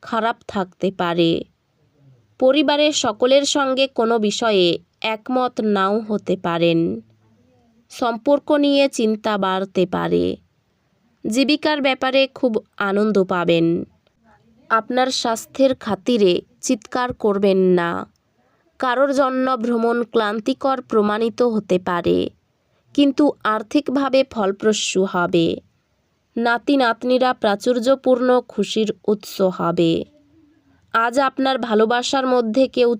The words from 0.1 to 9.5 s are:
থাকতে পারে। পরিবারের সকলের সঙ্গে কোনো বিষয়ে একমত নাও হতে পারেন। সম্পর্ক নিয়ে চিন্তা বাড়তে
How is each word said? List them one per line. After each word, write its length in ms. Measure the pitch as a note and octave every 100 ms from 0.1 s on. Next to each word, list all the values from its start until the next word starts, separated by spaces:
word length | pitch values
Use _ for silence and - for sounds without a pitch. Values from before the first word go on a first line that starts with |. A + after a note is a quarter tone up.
| A3+ A3 A#3 -
থাকতে 400 | G#3 F#3 _ F#3 F#3+
পারে। 320 | F3 E3+ E3+ E3 - _ _ _ _ _ _ _ _ _
পরিবারের 520 | C4 C#4+ C#4 D4 D4+
সকলের 520 | D4 B3 G#3 B3 C#4 C#4
সঙ্গে 380 | D4 C4+ C4 C4+
কোনো 260 | - A3+ A#3
বিষয়ে 480 | G#3 G3+ A#3 G3+ F3 - - _
একমত 520 | A3 A3 - B3+ B3+ B3 A3
নাও 280 | G3+ F#3+ G#3+
হতে 340 | G#3+ G#3 - F#3+
পারেন। 420 | F3 E3+ E3+ E3 E3+ A3+ - _ _ _ _ _ _ _ _
সম্পর্ক 560 | - B3 A3+ C#4 C#4+ -
নিয়ে 320 | D4 C#4+ C#4 C#4
চিন্তা 440 | - A3 G#3+ A3 G#3
বাড়তে 460 | F#3+